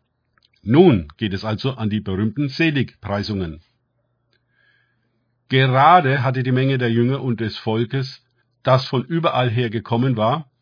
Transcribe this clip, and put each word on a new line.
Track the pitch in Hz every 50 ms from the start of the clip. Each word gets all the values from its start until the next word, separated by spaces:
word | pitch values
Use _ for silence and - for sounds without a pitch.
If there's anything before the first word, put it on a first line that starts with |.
| _ _ _ _ _ _ _ _ _ _ _ _ -
Nun | 98 120 160 190 180 123 92 82 - -
geht | - 110 101 95
es | 95 -
also | 110 107 - - 135
an | 131 120 113 104
die | 104 107
berühmten | - 101 95 92 110 113 107 143 147 135
Seligpreisungen. | 135 - 165 160 147 135 110 - - _ - 101 101 101 101 110 107 98 90 82 78 80 - _ _ _ _ _ _ _ _ _ _ _ _ _ _ _ _ _ _ _ _ _ _ _ _ _ _ _ _ _ _ _ _ _ _ _ _ -
Gerade | 131 131 135 131 127 131 139 160 175 180 151 131 135 139
hatte | 120 135 123 131 123
die | 131
Menge | 127 127 131 135 135 123
der | 123 117
Jünger | 117 117 120 123 139 131
und | 113 131 117 101
des | 113 107 - -
Volkes, | - 113 110 110 120 113 - 135 131 131 - - _ _ _ _ _ _ _ _
das | - 131 131 127 131
von | - - 123 113
überall | - 165 165 160 165 - 127 127 123
her | 110 123 123 113
gekommen | 104 113 107 - 120 117 127 135 123
war, | 107 107 113 139 160 151 _ _ _